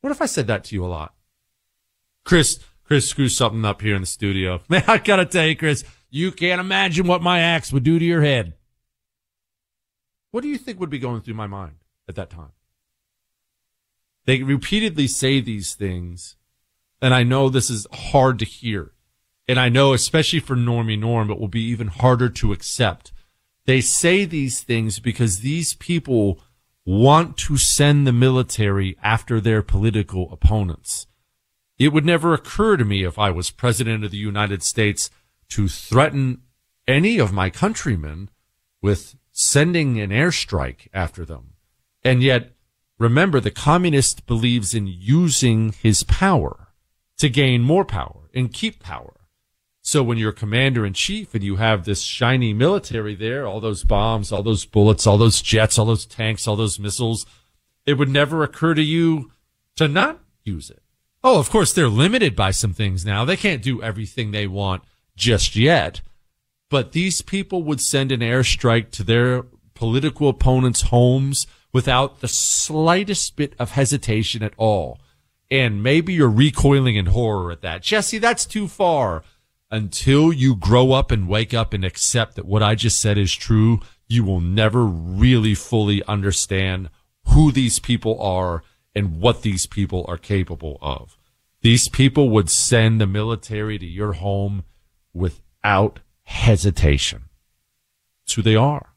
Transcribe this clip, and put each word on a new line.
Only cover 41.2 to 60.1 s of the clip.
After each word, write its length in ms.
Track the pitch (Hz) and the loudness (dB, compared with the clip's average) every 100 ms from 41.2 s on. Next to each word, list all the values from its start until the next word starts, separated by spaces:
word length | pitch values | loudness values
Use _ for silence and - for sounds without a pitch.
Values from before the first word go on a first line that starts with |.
them. 300 | 76 76 64 _ _ _ _ _ | -14 -14 -18 _ _ _ _ _
And 180 | 131 127 | 0 2
yet, 300 | 135 123 120 _ _ _ _ _ | 2 2 -2 _ _ _ _ _
remember, 400 | 117 127 190 143 | 2 4 2 2
the 100 | - | -2
communist 800 | - - 170 180 143 120 - - | -4 2 2 2 2 0 -4 -4
believes 460 | 117 120 120 98 | 0 2 0 -2
in 120 | 117 98 | -4 -6
using 840 | 90 98 151 175 127 127 110 110 | -8 2 2 4 2 2 2 0
his 320 | - 113 101 | 0 2 2
power 640 | - - 190 165 76 - - _ _ _ _ - | 2 2 4 2 0 -8 -20 _ _ _ _ -2
to 120 | 151 | 0
gain 320 | 120 135 123 | 2 2 2
more 240 | 123 175 190 | 2 2 0
power 440 | 95 65 - - | -6 -8 -14 -12
and 180 | 127 127 | -6 -6
keep 320 | - 220 214 | -4 -8 -8
power. 300 | - 71 - _ _ _ _ _ _ _ - | -14 -14 -14 _ _ _ _ _ _ _ -2
So 160 | 151 | 0
when 160 | 123 117 | 0 0
you're 140 | 110 | -2
commander-in-chief 1040 | 104 107 113 135 123 104 92 - 208 208 113 | -4 -2 0 0 0 -2 -4 -6 -6 -2 0
and 80 | |
you 140 | 98 95 | 2 2
have 260 | 110 107 | 2 0
this 200 | 87 98 | -2 -6
shiny 500 | - - 120 131 117 | -6 -2 0 2 0
military 600 | 104 139 196 - 117 104 98 | 2 2 0 -4 -8 -6 -6
there, 300 | 110 131 123 | -6 -6 -8
all 140 | 101 | -6
those 240 | 110 101 | -6 -2
bombs, 480 | - 101 110 113 98 | 0 2 2 0 -4
all 100 | 101 | -4
those 220 | 104 107 | 0 -2
bullets, 420 | - 107 104 104 - | 0 4 4 6 4
all 120 | 101 | 6
those 240 | 113 - | 6 4
jets, 360 | - 110 110 - | 0 2 2 2
all 80 | 110 | 2
those 200 | 110 - | 0 -4
tanks, 420 | - 110 107 - | -8 -6 -4 -4
all 80 | 104 | -2
those 240 | 107 92 | -4 -4
missiles, 460 | 101 98 117 113 - _ _ _ _ _ - | -8 -6 -4 -4 -8 _ _ _ _ _ -2
it 100 | 139 | 0
would 120 | 135 | 0
never 360 | 139 147 160 | 2 0 0
occur 320 | 147 - 160 156 | -4 -2 0 0
to 60 | |
you 500 | 151 165 165 160 127 _ _ _ _ - | 0 0 0 0 -6 _ _ _ _ -2
to 140 | 156 | 0
not 320 | 151 262 | 2 -2